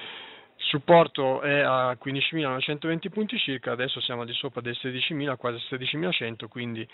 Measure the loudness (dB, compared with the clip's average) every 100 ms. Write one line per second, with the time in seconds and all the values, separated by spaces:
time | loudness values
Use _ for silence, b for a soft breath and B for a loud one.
0 | B B B B B -8 -4 -2 8 10
1 | 10 4 0 2 2 4 4 4 2 0
2 | -4 -2 0 0 -2 -2 -2 -2 -2 -2
3 | -2 -4 -2 -2 -2 -2 -4 -2 -2 -2
4 | -4 -4 -6 -6 -6 -6 -6 -6 -6 -4
5 | -4 -2 -4 -2 -4 -6 -6 -6 -4 -2
6 | -2 -2 -4 -8 -12 -8 -6 -6 -8